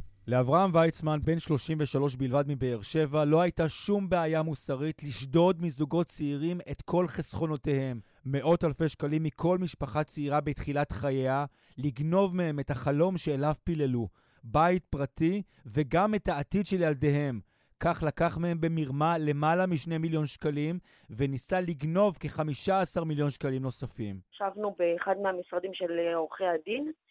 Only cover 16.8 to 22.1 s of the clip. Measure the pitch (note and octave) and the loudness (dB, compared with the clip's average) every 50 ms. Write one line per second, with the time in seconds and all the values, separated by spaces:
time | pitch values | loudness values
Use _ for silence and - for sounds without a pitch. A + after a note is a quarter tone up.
16.8 | E3+ D#3 D3+ B2+ C#3+ D3 C#3+ D3 D3 C#3 A#2+ G#2 - - _ _ _ _ _ - | 2 2 2 2 2 2 2 2 0 -2 -4 -6 -8 -14 _ _ _ _ _ -2
17.8 | - E3+ E3 - E3 D3+ - - E3 - F2+ D#3+ E3+ F3 E3+ D#3+ D#3+ E3 E3 D#3+ | 0 0 0 0 0 -2 0 2 0 0 0 0 -2 -2 0 0 0 0 0 0
18.8 | D3+ C3 C3+ C#3+ D3+ E3 E3+ E3 D#3 D3 C#3+ C#3+ D3+ D#3 E3 F3+ F#3 F#3 F3 C#3 | -2 -2 0 0 2 2 2 2 2 0 0 2 2 2 2 2 2 2 0 -2
19.8 | - E3 E3 D#3+ D#3+ E3 D#3+ D#3 D3+ C#3+ - - - D#3 D3 D3 D3 D#3 F3 F3+ | -2 -4 -4 -2 -2 0 0 0 -2 -2 -4 -4 -4 -2 0 0 -2 -2 -4 -6
20.8 | - _ _ _ _ - A2+ G#2+ C#3 C3+ C3+ B2+ - - F#3 F#3 F#3 E3+ E3+ C3 | -8 _ _ _ _ -10 -4 -2 -2 -2 -2 -4 -4 -2 -2 0 0 -2 -4 -2
21.8 | D3 D#3 E3 F#3+ G#3 G#3 | -2 0 2 4 4 4